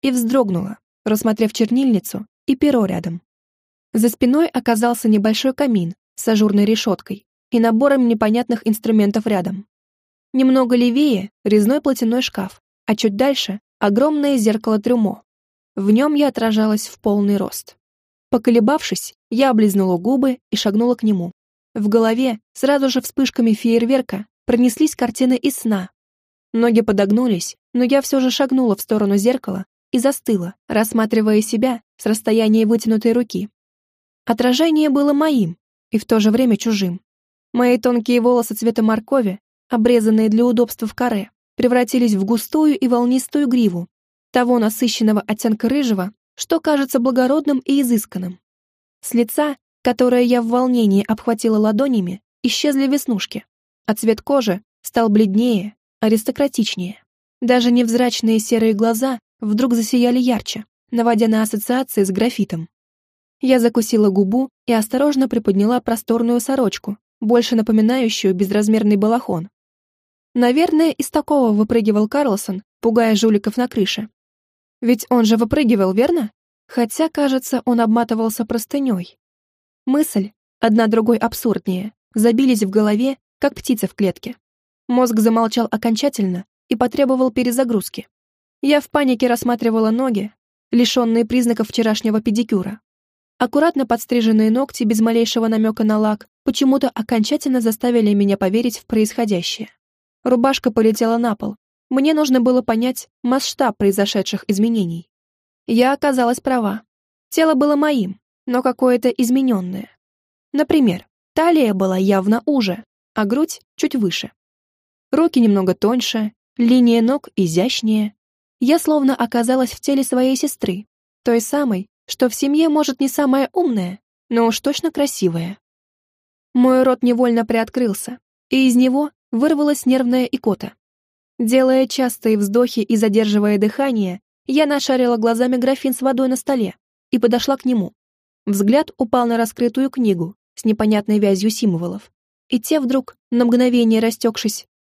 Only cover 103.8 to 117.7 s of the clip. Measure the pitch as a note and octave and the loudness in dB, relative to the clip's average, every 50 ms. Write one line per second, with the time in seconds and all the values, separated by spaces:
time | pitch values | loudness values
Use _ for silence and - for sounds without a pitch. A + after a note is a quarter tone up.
103.8 | G#3+ G3 G3 G3 G3 G3+ - G3+ F#3+ - - G3 - - G#3 F#3+ G#3 A#3 A#3 A3+ | 0 0 2 2 0 -2 -2 -4 -4 -4 -6 -6 -4 -4 -2 0 0 0 0 0
104.8 | F#3 E3+ E3 E3+ F3 _ _ _ _ _ _ _ _ _ _ _ _ - A3+ A3+ | -2 -4 -6 -8 -12 _ _ _ _ _ _ _ _ _ _ _ _ -2 2 2
105.8 | A#3+ C4 C#4 C#4+ - D4 C4+ B3+ B3 A#3 B3 - - - C4 B3 A3+ G3+ G3 G#3+ | 2 2 2 0 0 0 0 0 0 0 -2 -2 -2 -4 -2 -2 -2 -2 -4 -6
106.8 | - _ _ _ _ _ _ _ _ _ - - D#4+ D#4+ D#4 B3+ D4 D4 D4 C#4+ | -10 _ _ _ _ _ _ _ _ _ -2 0 2 2 2 2 2 2 2 0
107.8 | D4 D4+ D4 B3+ G3+ F3+ G3 - _ _ _ _ _ - B3 B3 B3+ C4 B3 - | 0 0 0 -2 -2 -4 -6 -12 _ _ _ _ _ -4 -4 -2 -2 -2 -2 0
108.8 | C4 B3+ B3 B3 - B3+ B3 - B3 A3+ B3 C4+ C4+ B3+ A#3+ G3 F3+ F3+ F#3 G3 | 0 2 2 2 0 -2 -2 0 0 0 2 2 2 0 0 -2 -4 -6 -10 -12
109.8 | A3 - _ _ _ _ _ _ _ _ _ _ _ _ - C#4+ D4+ - F4 D#4 | -14 -16 _ _ _ _ _ _ _ _ _ _ _ _ -2 -2 0 2 2 2
110.8 | C4+ A3 F3 F3+ - _ _ _ _ _ - - D#4+ E4+ E4+ D#4 C#4 A3 G3+ F#3 | 4 2 2 -2 -6 _ _ _ _ _ -4 0 2 2 4 4 2 2 0 0
111.8 | F#3+ F#3+ F#3 F#3 F#3+ F#3+ G3+ F#3+ F#3 G3+ G#3+ A#3 - - D4 C4+ A3 G3 F3 G#3+ | 0 0 0 0 2 2 2 2 2 0 0 0 0 -2 -2 0 0 -2 -4 -8
112.8 | - _ _ _ _ _ - - A3 G3 A3 C#4 D#4 D#4+ - - _ _ _ - | -10 _ _ _ _ _ -6 -4 -2 -2 0 0 -2 -2 -4 -8 _ _ _ -4
113.8 | - D4+ - C4 G#3 F3+ E3+ - - - - _ _ _ _ _ _ _ _ _ | -4 -2 -2 0 -2 -2 -2 -4 -8 -10 -14 _ _ _ _ _ _ _ _ _
114.8 | _ _ _ _ _ _ - C4+ E4 E4 - C4 A#3 A3 G3+ G3 F#3+ F#3 F3+ - | _ _ _ _ _ _ 0 0 0 2 2 2 4 4 4 2 2 0 0 0
115.8 | - G3+ A#3+ B3+ A#3 - - A3+ G#3+ G#3+ - _ _ _ _ - A#3+ A#3 B3 B3+ | 0 0 0 0 -2 -4 -4 -4 -6 -6 -8 _ _ _ _ -2 2 2 4 4
116.8 | B3 A#3 A#3 A#3 A3 A#3 C4+ C#4+ - - - - F#3+ E3+ D#3+ F3 F#3 C4 | 4 4 4 4 2 2 0 -2 -4 -6 -4 -2 -2 0 0 0 0 0